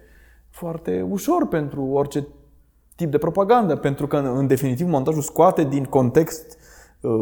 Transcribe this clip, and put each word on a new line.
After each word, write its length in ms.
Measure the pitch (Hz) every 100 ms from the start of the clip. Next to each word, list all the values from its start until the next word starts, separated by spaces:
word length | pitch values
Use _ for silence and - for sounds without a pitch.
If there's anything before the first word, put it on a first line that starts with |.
| - - - _ _
foarte 560 | - 170 165 180 185 185
ușor 400 | 196 - 349 302
pentru 360 | 165 143 143
orice 440 | 135 139 139 147 139 - - _ _ _ _ -
tip 140 | 165
de 80 | 147
propagandă, 580 | 165 175 196 247 196 139
pentru 300 | 143 135 143
că, 100 | 151
în, 200 | 135 131
în 100 | 135
definitiv, 420 | 131 139 127 180
montajul 340 | 143 131 156
scoate 420 | 135 - 175 185
din 200 | 143 139
context, 760 | 131 139 123 156 165 - - - - - - _
uh, 100 | 127 110